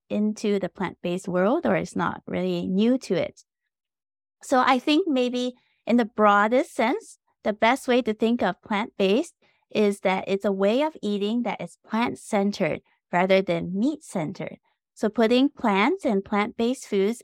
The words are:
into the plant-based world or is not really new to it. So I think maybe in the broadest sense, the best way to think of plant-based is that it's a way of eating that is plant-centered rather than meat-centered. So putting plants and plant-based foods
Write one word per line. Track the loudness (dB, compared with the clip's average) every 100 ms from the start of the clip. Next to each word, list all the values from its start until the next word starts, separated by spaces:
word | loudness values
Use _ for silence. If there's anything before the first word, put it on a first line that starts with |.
| -8
into | -2 -2 -2 -2 -2
the | -4
plant-based | -6 -8 -6 -6 -6 -4
world | 0 2 2 0
or | 0
is | -2
not | -4 -4 -6 -8
really | -4 -4 -4 -2
new | 0 2 0
to | 0
it. | -2 -2 -8 _ _ _ _ _ _ _ _ _ _
So | -2 2 4
I | 2
think | 2 2 2
maybe | 0 0 -2 -4 -8 _ _ 0
in | 2
the | 2
broadest | 2 4 6 4 2 0
sense, | -2 -2 -2 -8 -20 _ _
the | -6
best | 0 2 2 0
way | 0
to | 0
think | 0 0 0
of | 0 -4
plant-based | -4 -4 -4 0 2 2 -2 -10 _ _ _
is | 0 0 0
that | -2 -2 -2
it's | -2 -2
a |
way | 0 2 2
of | 0 -4
eating | -4 -2 -2 -2
that | -4 -6
is | -10 -16 -6
plant-centered | -2 -2 -4 -4 0 0 0 -2 -4 -10 _ _
rather | 0 2 2
than | 2 -2 -4 -2
meat-centered. | -2 -4 -8 -8 -6 -8 -12 -14 _ _ _
So | -6 -4
putting | 0 2 4 2
plants | 0 0 2 2 0
and | 0 -2
plant-based | 0 -2 -2 -2 -4 -4 -4
foods | 0 0 -2